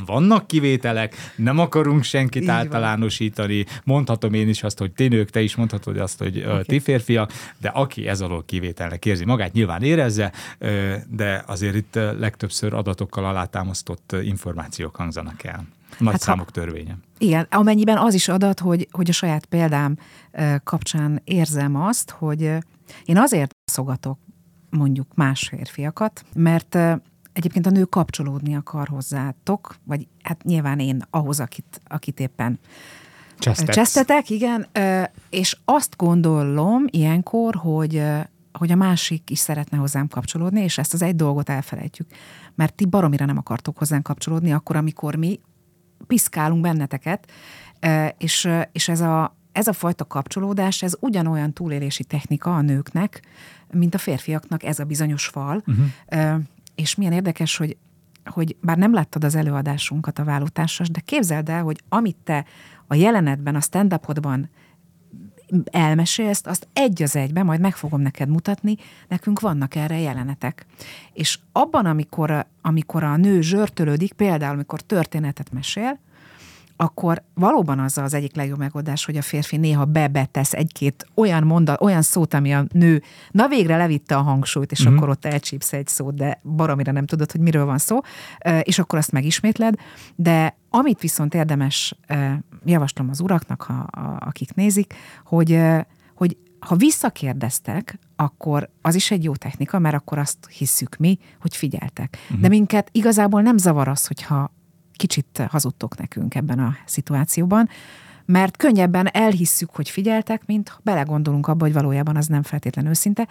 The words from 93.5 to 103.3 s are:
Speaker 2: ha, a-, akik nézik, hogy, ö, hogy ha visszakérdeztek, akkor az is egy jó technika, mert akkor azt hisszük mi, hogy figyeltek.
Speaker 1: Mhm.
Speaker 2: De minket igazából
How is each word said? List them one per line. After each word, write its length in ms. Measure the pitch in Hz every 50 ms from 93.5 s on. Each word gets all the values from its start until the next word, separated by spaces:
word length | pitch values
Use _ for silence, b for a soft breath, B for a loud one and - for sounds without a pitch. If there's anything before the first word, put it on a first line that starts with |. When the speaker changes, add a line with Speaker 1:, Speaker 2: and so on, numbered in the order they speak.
| - 127 -
Speaker 2:
ha, 100 | - 127
a-, 420 | 127 127 - - - - 143 143 135 -
akik 280 | - 147 - 143 - -
nézik, 400 | - 196 208 196 202 202 - B B B B B B B
hogy, 280 | B - 170 165 160 165
ö, 260 | 165 165 160 165 160 - _ b b b b b
hogy 220 | b 180 175 196 - _ _ _ -
ha 160 | - - 175
visszakérdeztek, 1200 | 175 226 302 311 - - - - - - 135 123 139 120 123 - - - - 101 - - - - - _ _ _
akkor 540 | - 151 143 - - - 160 147 143 - - _ _ -
az 120 | 160 165
is 160 | 185 196 -
egy 140 | 214 185 160
jó 100 | 165 135
technika, 440 | - - 120 131 - 143 - - 190
mert 160 | 170 151 147
akkor 240 | 143 - - - 147
azt 200 | 143 143 - - - -
hisszük 460 | - - 143 131 - - 139 127 -
mi, 220 | - 151 170 190 180 b b b b
hogy 160 | - 170 -
figyeltek. 600 | - - 143 - - - - - - 82 - - B B B
Speaker 1:
Mhm. 100 | - 107
Speaker 2:
De 80 | 98 185
minket 400 | 202 214 208 185 - 208 202 - -
igazából 500 | 233 208 233 220 208 208 202